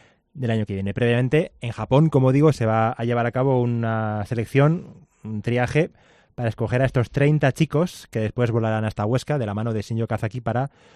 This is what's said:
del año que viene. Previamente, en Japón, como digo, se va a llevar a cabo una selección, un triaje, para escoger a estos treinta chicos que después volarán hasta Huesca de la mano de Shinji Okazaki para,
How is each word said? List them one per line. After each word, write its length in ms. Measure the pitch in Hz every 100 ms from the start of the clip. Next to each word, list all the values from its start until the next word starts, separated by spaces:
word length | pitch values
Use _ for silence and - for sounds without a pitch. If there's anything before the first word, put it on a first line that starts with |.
| _ _ _
del 160 | 156 127
año 160 | 113 107
que 80 |
viene. 180 | 98 98
Previamente, 600 | 98 120 120 127 151 180 -
en 100 | 117
Japón, 380 | 113 107 131 160
como 240 | 139 131
digo, 200 | 135 151
se 140 | 143 113
va 240 | 113 113
a 140 | 123
llevar 220 | 117 120 120
a 60 |
cabo 280 | 127 135 127
una 640 | 120 117 113 113 110 107 101
selección, 800 | 117 107 135 147 170 - - - _
un 200 | 110 107
triaje, 480 | 110 120 123 147 170 - _ _ _
para 140 | - 117
escoger 340 | - 110 123
a 20 |
estos 260 | 131 131 120
treinta 420 | - 143 151 139
chicos 560 | - 160 147 180 - -
que 80 | -
después 320 | 110 - 120
volarán 340 | 113 110 110
hasta 220 | 110 - 104
Huesca 320 | 127 - 147
de 80 | 110
la 80 |
mano 180 | 101 117
de 100 | 110
Shinji 200 | - 113
Okazaki 380 | 113 110 113 123
para, 220 | 113 113 139 - _